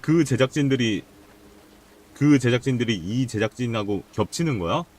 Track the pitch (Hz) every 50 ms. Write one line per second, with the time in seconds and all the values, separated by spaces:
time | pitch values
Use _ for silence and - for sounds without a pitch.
0 | - - 156 170 160 131 127 110 131 127 - 151 147 139 135 131 123 113 107 87
1 | - - - - - - - - - - - - - - - - - - - -
2 | - - - - 143 147 147 139 123 123 120 123 - 135 131 120 120 113 117 95
3 | 78 90 107 123 131 117 - 110 104 110 - - 127 120 113 110 104 98 104 95
4 | - - - - 107 - - - 170 160 143 107 85 82 101 156 175 _ _